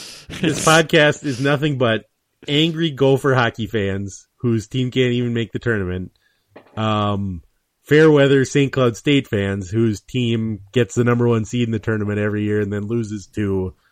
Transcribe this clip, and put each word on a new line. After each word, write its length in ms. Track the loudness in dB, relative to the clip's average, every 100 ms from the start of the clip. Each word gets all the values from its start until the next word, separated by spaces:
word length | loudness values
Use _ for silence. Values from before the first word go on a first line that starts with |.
| -18 -20 -16 -4
this 240 | -2 0 4
podcast 580 | 4 4 4 4 2
is 160 | -6 -4
nothing 380 | -2 0 -2 0
but 280 | 0 0 -4 _ _ _ -4
angry 440 | 0 0 0 -4
Gopher 420 | 2 2 4 2
hockey 340 | 2 0 -2 -4
fans 600 | -2 -2 -4 -6 -12 _ _
whose 300 | -2 -2 -2
team 240 | -4 -2
can't 220 | 0 0
even 200 | 0 -2
make 180 | -4 -4
the 60 | -4
tournament. 520 | -2 -2 -2 -6 -8 -16 _ _ _ -20 _ -6
Um, 680 | -4 -2 -2 -4 -6 -8 -14 _ _ _
fair 280 | 2 6 6
weather 320 | 6 6 4
Saint 300 | 2 0 0
Cloud 240 | 0 0 0
State 300 | 0 0 0
fans 420 | -2 -2 -4 -4
whose 320 | -2 0 -2
team 580 | -6 -4 -2 -2 -4 -8 -4
gets 220 | -2 -2 0
the 100 | 0
number 220 | 2 2
one 180 | 0 -2
seed 220 | -2 -2
in 40 |
the 80 | -2
tournament 400 | -2 -4 -2 -2
every 240 | -2 -2
year 160 | -2 0
and 120 | -2
then 140 | -4 -4
loses 400 | -4 -4 -8 -10 -6
to 400 | -2 -2 -4 -8 _